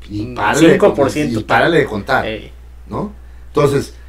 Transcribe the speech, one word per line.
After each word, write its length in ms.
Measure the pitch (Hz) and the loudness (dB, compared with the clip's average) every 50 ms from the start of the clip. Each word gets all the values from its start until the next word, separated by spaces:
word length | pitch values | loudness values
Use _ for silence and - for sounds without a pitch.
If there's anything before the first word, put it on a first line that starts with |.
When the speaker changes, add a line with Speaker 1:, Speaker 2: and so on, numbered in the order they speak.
| - - | -14 -10
Speaker 1:
Y 160 | 101 104 110 | -8 -8 -8
Speaker 2:
Un 80 | 123 - | -8 -6
Speaker 1:
párale 320 | - 104 110 117 143 160 | -4 -2 0 4 6 6
de 60 | 165 - | 6 6
Speaker 2:
cinco 200 | 190 196 190 - | 6 4 4 4
por 160 | 147 139 127 | 4 0 0
ciento. 240 | - 151 147 123 117 | 0 -2 -2 -2 -2
Speaker 1:
contar, 60 | 107 | -4
y 20 | - - | -2 0
párale 300 | 117 120 135 151 170 156 | 2 2 2 4 2 2
de 60 | 135 | 0
contar, 400 | - 107 101 98 - 135 123 110 | 0 -4 -6 -4 -2 -2 0 0
Speaker 2:
Ey. 260 | 113 110 104 - - - - - - - - - - | -2 -6 -8 -12 -16 -18 -20 -20 -20 -20 -20 -16 -12
Speaker 1:
¿no? 240 | - 127 175 208 - - - - - - - | -8 -8 -8 -8 -10 -16 -20 -20 -20 -20 -14
Entonces, 480 | - - 147 147 139 147 135 - - - - - | -6 -2 2 2 2 2 0 -4 -4 -12 -18 -20